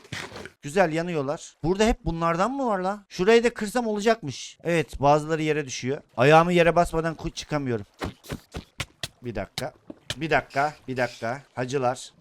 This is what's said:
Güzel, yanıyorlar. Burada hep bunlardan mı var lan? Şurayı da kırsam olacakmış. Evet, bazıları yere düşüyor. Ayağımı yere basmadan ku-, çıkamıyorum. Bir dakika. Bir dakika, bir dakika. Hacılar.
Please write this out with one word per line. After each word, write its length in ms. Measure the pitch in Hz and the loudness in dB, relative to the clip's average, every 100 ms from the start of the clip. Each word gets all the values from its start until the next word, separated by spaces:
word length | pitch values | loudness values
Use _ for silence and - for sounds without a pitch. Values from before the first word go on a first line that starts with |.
| - - - - - - | -14 -12 -12 -14 -16 -14
Güzel, 300 | 147 165 175 | -4 2 2
yanıyorlar. 640 | 156 175 165 135 160 - _ | 2 -2 -4 -4 -6 -12 _
Burada 200 | 147 190 | -2 2
hep 200 | 214 247 | 2 2
bunlardan 460 | 160 165 165 165 208 | -4 -2 0 0 0
mı 160 | 277 254 | -2 -2
var 120 | 196 | -2
lan? 260 | 185 208 - | -4 -6 -10
Şurayı 360 | - 185 233 | 0 4 6
da 100 | 233 | 4
kırsam 320 | 233 214 247 226 | 0 -4 -2 -2
olacakmış. 720 | 208 208 226 143 123 - - | 0 0 0 -2 -10 -14 -8
Evet, 360 | - 170 147 - | -2 0 -2 0
bazıları 420 | 139 151 151 160 | 4 4 2 -2
yere 240 | 156 151 139 | 0 -2 -4
düşüyor. 360 | - 123 143 - - | -6 -6 -6 -6 2
Ayağımı 360 | 143 160 170 | 6 6 6
yere 240 | 175 165 165 | 4 4 4
basmadan 380 | 170 165 165 | 2 0 -4
ku-, 160 | 151 - | -6 -8
çıkamıyorum. 560 | - - 151 135 117 98 _ - - - - - - - - - _ - _ | -10 -6 -4 -2 -4 -6 _ -12 -10 -12 -12 -12 -16 -14 -12 -14 _ -16 _
Bir 120 | 120 | -10
dakika. 380 | 107 95 - 131 - - - - - | -8 -8 -8 -10 -12 -20 -18 -14 -8
Bir 140 | 156 | 0
dakika, 440 | 247 - 139 151 147 - | 2 2 -2 -2 -4 -8
bir 80 | 123 | -2
dakika. 460 | 120 - 113 135 - | -2 -2 -6 -6 -8
Hacılar. 580 | - 127 139 127 131 - _ | -8 -4 0 0 -2 -8 _